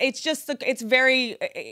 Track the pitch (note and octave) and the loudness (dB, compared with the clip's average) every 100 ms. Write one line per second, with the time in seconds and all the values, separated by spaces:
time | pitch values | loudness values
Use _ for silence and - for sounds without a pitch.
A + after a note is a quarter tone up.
0 | C4+ - D#4 D4 - C#4 - B3 A3 B3+ | -2 -2 -4 -4 -4 -6 -2 -2 2 4
1 | C4 C4 A#3+ - - - A2+ | 6 4 0 -4 -8 -8 -14